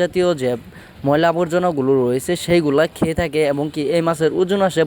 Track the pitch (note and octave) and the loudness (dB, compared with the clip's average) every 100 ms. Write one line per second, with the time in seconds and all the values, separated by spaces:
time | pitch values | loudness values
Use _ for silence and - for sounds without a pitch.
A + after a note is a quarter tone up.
0 | F3 F3+ F3+ D#3+ B2+ A#2+ - - - - | 0 0 0 0 -2 -4 -6 -20 -20 -6
1 | C#3 D3 E3+ E3 F3 F3 F3+ D3 C3 C3+ | 0 2 2 2 0 0 0 0 2 2
2 | B2 B2+ - F3+ - F3 D3 C#3 D#3+ - | 2 0 -2 -4 0 2 2 2 0 -2
3 | D#3+ D#3+ E3+ D3+ D3+ C#3+ D3+ D3+ C#3 E3+ | -4 -2 -2 0 0 0 -4 -4 -2 0
4 | E3 D#3+ D#3 D#3 F3+ G3 F#3+ D#3+ | 0 0 0 0 0 2 0 2